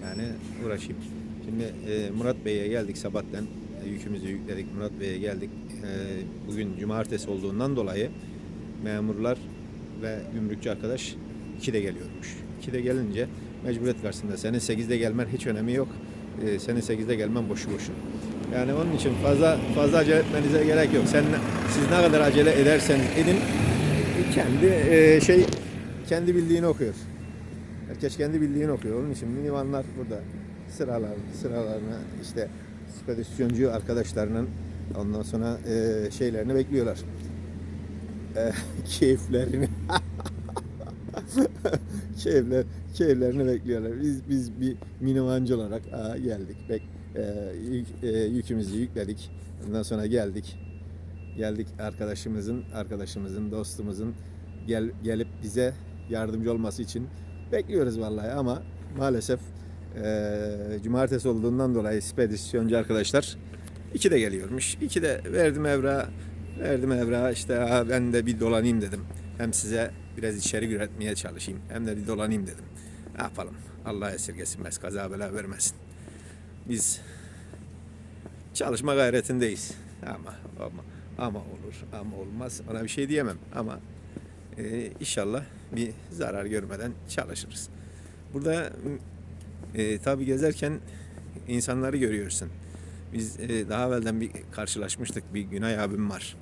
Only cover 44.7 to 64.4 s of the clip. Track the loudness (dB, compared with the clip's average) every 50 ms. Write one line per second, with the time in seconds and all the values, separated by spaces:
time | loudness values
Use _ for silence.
44.7 | -2 -2 -8 -12 -8 -2 0 2 4 4 4 4 2 2 4 2 2 2 2 -2
45.7 | -4 -6 -6 -6 -8 -6 -6 -4 -4 -2 -2 -2 -2 -2 -6 -8 -10 -12 -6 -4
46.7 | -4 -4 -4 -8 -14 -14 -14 -10 -6 -6 -4 -4 -4 -4 -6 -6 -8 -8 -6 -4
47.7 | -4 -4 -4 -6 -8 -6 -2 0 2 2 2 2 2 0 0 0 -2 -2 -2 -2
48.7 | 0 -2 -2 -2 -2 -4 -4 -4 -6 -8 -8 -12 -12 -12 -12 -12 -12 -10 -6 -2
49.7 | -2 -2 -2 0 -2 0 0 2 2 2 2 0 -4 -6 -8 -10 -12 -12 -12 -12
50.7 | -12 -12 -12 -12 -12 -12 -12 -12 -12 -12 -12 -10 -6 -4 -2 -2 -2 -2 -4 -6
51.7 | -6 -6 -6 -6 -4 -4 -4 -4 -4 -6 -4 -4 -4 -4 -2 -4 -4 -4 -6 -8
52.7 | -8 -8 -6 -6 -6 -6 -6 -6 -6 -6 -6 -6 -4 -4 -4 -4 -4 -4 -6 -6
53.7 | -6 -6 -6 -6 -4 -4 -4 -6 -6 -8 -12 -14 -14 -14 -14 -14 -12 -10 -2 0
54.7 | 0 2 2 0 -2 -4 -2 0 0 0 0 -2 -4 -8 -8 -2 2 2 2 2
55.7 | 2 -4 -12 -12 -12 -12 -6 -4 -2 -2 0 0 0 0 0 2 2 2 0 -2
56.7 | -2 -4 -6 -4 -4 -6 -6 -6 -8 -12 -12 -12 -12 -12 -6 -2 0 0 0 2
57.7 | 2 2 2 2 2 0 -2 -2 -2 -2 -2 -2 -2 0 0 0 0 -2 -4 -10
58.7 | -12 -12 -12 -10 -4 0 2 2 2 2 2 0 0 0 -2 -10 -14 -12 -12 -12
59.7 | -12 -12 -12 -12 -8 -4 -2 0 0 0 0 0 -2 -2 -2 -2 -4 -4 -4 -4
60.7 | -6 -4 -2 0 2 4 4 4 2 2 2 2 2 4 2 2 2 4 4 4
61.7 | 4 4 2 2 2 0 0 -2 2 2 2 2 2 -2 -4 -2 0 2 2 4
62.7 | 4 4 4 4 2 2 2 4 4 4 4 2 -6 -10 -12 -14 -14 -14 -14 -14
63.7 | -14 -14 -12 -6 -4 4 4 6 6 6 4 4 0 -2